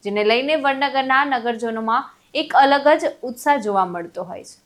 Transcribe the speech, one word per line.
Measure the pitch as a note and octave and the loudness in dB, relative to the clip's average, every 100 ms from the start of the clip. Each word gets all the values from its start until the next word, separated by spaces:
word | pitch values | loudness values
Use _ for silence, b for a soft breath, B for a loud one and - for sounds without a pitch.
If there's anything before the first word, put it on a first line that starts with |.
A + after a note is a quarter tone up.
જેને | G#3 G#3 | -4 -2
લઈને | G#3+ A#3 C4+ D#4 | 2 2 2 0
વડનગરના | C4+ C4+ C#4 C4+ C4 C4 C#4+ | 0 0 -2 -2 0 0 0
નગરજનોમાં | C4 A#3 A3+ A3+ A3+ A3+ A#3 C4+ B B | -2 -2 -4 -4 -4 -2 -2 -4 B B
એક | C#4 D#4 - | -6 0 4
અલગ | C#4 C#4+ C#4 | 6 6 4
જ | D#4 E4 - | 2 0 -6
ઉત્સાહ | B3 A#3+ - C#4+ | -12 -6 0 0
જોવા | G#3+ G3 F#3 | 0 0 0
મળતો | F3 E3+ F3 | -4 -10 -10
હોય | F3+ F#3 - | -12 -12 -18
છે. | - | -20